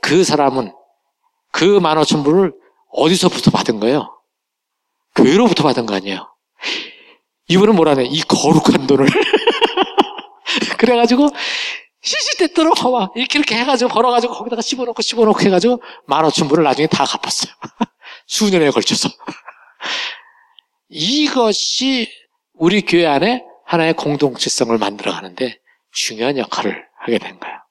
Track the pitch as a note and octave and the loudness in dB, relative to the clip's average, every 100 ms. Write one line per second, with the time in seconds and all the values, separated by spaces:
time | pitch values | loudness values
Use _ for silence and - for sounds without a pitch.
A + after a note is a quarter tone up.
0 | - D#3+ E3 D3 C#3 C3 A2 - _ _ | 2 2 2 2 2 0 -6 -10 _ _
1 | _ _ _ _ _ - F3 G3+ E3 D#3 | _ _ _ _ _ 0 4 4 4 2
2 | D3+ D#3+ C#3+ F3 F#3+ - _ _ _ - | 2 2 2 2 2 -2 _ _ _ -2
3 | D#3 F3+ F#3 - - - - A2 A2 C#3+ | 0 2 0 2 0 0 -2 0 0 0
4 | - - _ _ _ _ _ _ _ _ | -2 -14 _ _ _ _ _ _ _ _
5 | _ - B2+ F3+ A#3+ E3+ D3+ B2+ A2+ G2 | _ 2 4 6 4 4 2 0 -2 -4
6 | G2 F#2+ - _ _ _ - - - - | -6 -10 -12 _ _ _ -10 -10 -12 -20
7 | - _ _ _ _ F3 G#3 G#3 D#3 C#3 | -20 _ _ _ _ 4 4 4 4 2
8 | B2 D3+ - - C#3+ D#3+ - - C3 C3+ | 0 -4 -2 0 2 4 4 2 2 2
9 | C3+ G4+ - G#4+ A4+ - A4+ - F#4+ - | 4 2 0 0 0 0 -2 -2 -2 0
10 | - - - _ - C4+ A3 - A#3 A#3+ | -2 -4 -18 _ -6 -6 -4 0 2 4
11 | A#3 B3 D4 C#4+ - - - - - _ | 4 4 2 0 -8 -6 -8 -10 -18 _
12 | - D5+ C#5+ D5 E4 - D#4+ - B3 B3+ | -8 -6 -6 -2 0 2 2 2 0 0
13 | F#3+ A#3 B3+ D4 D4 A3 B3 C4 B3 G#3+ | -2 -4 -2 -2 0 -2 0 0 0 2
14 | A#3+ A#3+ A#3+ - G#3+ A3+ A3+ B3+ A#3+ A3+ | 2 2 -2 -6 -8 -8 -6 -6 -6 -4
15 | A3+ A#3 A3 G3 G3+ F#3 G#3+ B3 - - | -6 2 2 4 2 2 2 0 -6 -20
16 | - C#3 D#3+ - D#3 D#3 D3+ C3 D#3 - | -4 0 2 0 0 2 2 2 0 0
17 | C3+ - - - - _ - _ A3 _ | -2 -4 -6 -8 -8 _ -18 _ -8 _
18 | - - _ - G#3+ F#3 D3 B2 G2+ - | -20 -20 _ -2 2 4 2 2 -2 -2
19 | - - - - - - _ _ - - | -4 -8 -18 -18 -20 -20 _ _ -10 -8
20 | - - - _ _ _ _ _ _ D3+ | -8 -12 -20 _ _ _ _ _ _ -8
21 | E3 C#4+ D4+ C4 A3+ G3 - - C4 C4 | -4 -2 -2 0 0 0 -4 -2 -2 -2
22 | A3 - _ _ _ _ E3 G#3 - E3+ | -6 -10 _ _ _ _ 0 2 2 2
23 | E3 C#3 F#3 B3 - - - E3+ D#3+ D#3+ | 2 2 0 -2 -8 -20 -4 0 0 0
24 | D3 D3 C#3+ A#2+ - - A#2 A2+ G2+ G#2 | -2 0 -2 -2 -6 -2 0 0 -2 -6
25 | G2+ F2+ F#2+ F2+ B2+ - _ _ _ - | -8 -8 -12 -8 -8 -8 _ _ _ -8
26 | - A2 A#2+ C#3+ G#2+ - G#2 E2+ - _ | -8 -4 -4 -2 -4 -4 -6 -6 -14 _
27 | - A2 - F#2+ - - _ | -4 -4 -4 -16 -16 -16 _